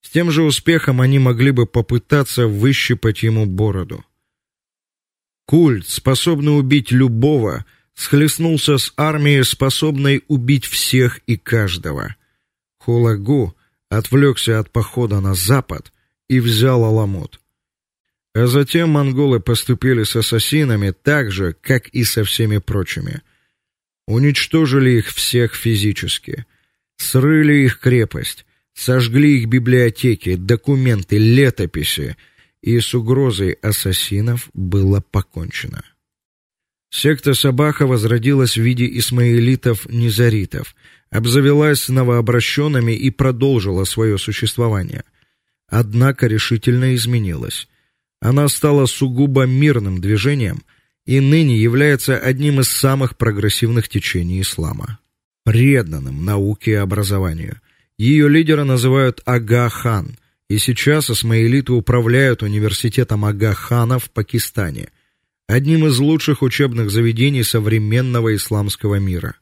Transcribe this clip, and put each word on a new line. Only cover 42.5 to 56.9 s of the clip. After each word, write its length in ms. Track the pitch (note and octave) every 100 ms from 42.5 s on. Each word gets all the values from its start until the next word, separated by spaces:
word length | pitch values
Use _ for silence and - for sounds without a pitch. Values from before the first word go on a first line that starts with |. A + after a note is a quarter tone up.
| - D3+ C3+ A#2
и 160 | A2+ C3
продолжила 760 | - C3 A#2+ C#3 B2+ G2 F#2
свое 340 | F#2+ - A2 G2+
существование. 840 | - G#2+ A2 - A#2 G#2 F2 - - _ _ _ _ _ _
Однако 580 | A2+ A2 A2+ C3 C3 A#2
решительно 680 | G#2+ - A#2 - B2 C3
изменилась. 720 | B2+ A#2 A#2+ G2 D2+ A1 - - _ _ _ _ _
Она 280 | A2 C#3 D3
стала 380 | - D3+ C#3+ C3
сугубо 580 | - C3+ B2 C#3+ C3
мирным 560 | B2+ C3 D3 B2 G2 F2+
движением 640 | F#2+ G#2+ B2 C#3+ G#2 - - _ _ _ -
и 140 | C3+
ныне 360 | C3+ D#3+ D3+ A2+
является 600 | A2+ B2 D3 C#3 - C3
одним 420 | B2+ C3 D3 C#3
из 80 | B2
самых 480 | - C3+ C3+ B2+ -
прогрессивных 720 | A2+ G2+ G#2 - A#2 A#2 -
течений 540 | G2+ - F#2 F2 F#2
ислама, 560 | F#2+ - D#2+ - - A2 _ _ _ _
преданным 800 | - A2 C3+ C3+ F2 D2+ C2 C#2
науке 480 | F2+ G#2 G2+ G#2 -
и 20 |
образованию. 840 | G#2 G2